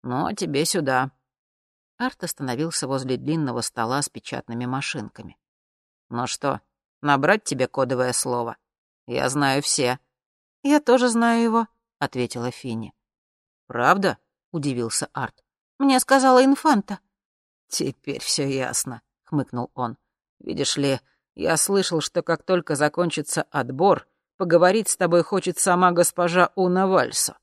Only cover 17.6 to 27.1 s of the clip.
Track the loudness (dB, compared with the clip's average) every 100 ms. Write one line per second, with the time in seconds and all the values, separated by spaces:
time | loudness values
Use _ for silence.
17.6 | _ -6 -6 -6 -10 -8 -4 -2 -2 -2
18.6 | -2 -4 -6 -10 _ _ _ -2 -2 -4
19.6 | -8 -6 -8 -8 _ _ _ _ -10 -4
20.6 | -2 0 0 -2 _ _ _ -6 -2 0
21.6 | 0 0 0 -2 -2 -6 -2 -4 0 -2
22.6 | 0 0 0 0 -2 -2 -6 -6 -4 -4
23.6 | -4 0 2 2 0 _ _ _ 2 6
24.6 | 6 4 0 -2 2 2 2 -2 -2 -2
25.6 | 0 4 4 4 2 2 0 2 2 2
26.6 | 0 2 2 2 2